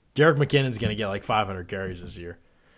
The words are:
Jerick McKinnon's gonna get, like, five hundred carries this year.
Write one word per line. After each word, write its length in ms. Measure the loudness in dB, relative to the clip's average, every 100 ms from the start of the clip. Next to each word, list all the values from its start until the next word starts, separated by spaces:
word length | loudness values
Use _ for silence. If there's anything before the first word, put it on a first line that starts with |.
| _
Jerick 220 | 4 6 4
McKinnon's 420 | 4 2 2 -2
gonna 160 | -2
get, 140 | -2 -4
like, 140 | -4
five 220 | 0 0 0
hundred 220 | -4 -8
carries 340 | -8 -6 -10
this 140 | -12 -12
year. 200 | -14 -16 _ _ _